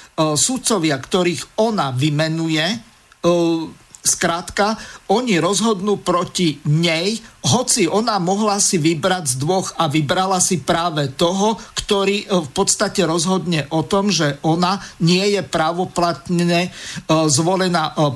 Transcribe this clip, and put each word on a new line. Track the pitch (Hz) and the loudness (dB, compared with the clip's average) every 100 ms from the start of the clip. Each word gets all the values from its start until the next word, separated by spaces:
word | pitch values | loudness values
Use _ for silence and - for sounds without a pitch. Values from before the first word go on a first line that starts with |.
| - - 156 147 | -14 -2 0 2
sudcovia, | - 254 - 214 160 135 | 0 -2 -2 0 0 -2
ktorých | - 190 175 165 - - | -2 0 0 -2 -6 0
ona | 220 208 139 123 | 0 0 -2 0
vymenuje, | 151 147 160 160 165 156 165 | 0 2 0 0 0 0 0
e, | 233 - _ _ _ 170 175 170 165 156 - - - | -2 -8 _ _ _ 0 2 2 0 -4 -12 -20 -8
skrátka, | - - 175 170 - - 208 220 - - - | -4 -2 -2 -2 -6 -2 0 -2 -8 -14 -2
oni | 202 254 175 | -2 2 0
rozhodnú | 165 196 226 202 202 196 | 2 0 0 0 0 -2
proti | - 175 180 - 170 147 156 | 0 -2 -2 -2 -2 -2 0
nej, | 147 170 160 185 226 - - | 2 2 0 -2 -4 -10 -6
hoci | 147 220 247 - 165 | 0 0 2 2 2
ona | 196 233 208 | 2 0 0
mohla | 170 196 214 202 | 0 0 0 0
si | - 185 | 0 2
vybrať | 151 165 185 185 151 | 2 2 0 0 -2
z | 127 | -4
dvoch | 147 185 185 - | 0 0 -2 -2
a | 165 | 0
vybrala | 156 143 180 190 185 | 0 0 0 2 2
si | - 175 | 0 0
práve | - 165 170 156 139 123 | 0 0 0 -2 -4 0
toho, | 170 190 208 220 - - | 0 2 0 0 -6 -8
ktorý, | - 202 196 202 | -2 0 2 0
e, | - 185 | 0 -2
v | 156 | -2
podstate | - 196 - 202 196 165 | -2 0 0 -2 0 0
rozhodne | 170 165 185 156 160 143 | 0 0 -2 0 -2 -2
o | 165 | -2
tom, | 151 196 202 | 0 0 0
že | 170 147 139 | 0 0 -2
ona | 160 170 175 196 - - | 0 0 0 -2 -6 -2
nie | 165 180 202 202 | 2 4 2 0
je | |
právoplatne, | 131 170 160 175 180 - 170 165 - 175 175 170 180 | -2 -2 0 -2 -4 0 -2 -2 -2 0 2 2 0
e, | - - - - 160 156 | -6 -14 -10 0 2 2
zvolená, | 143 170 185 185 175 156 - | 2 2 2 2 0 -2 0
e, | 151 | 0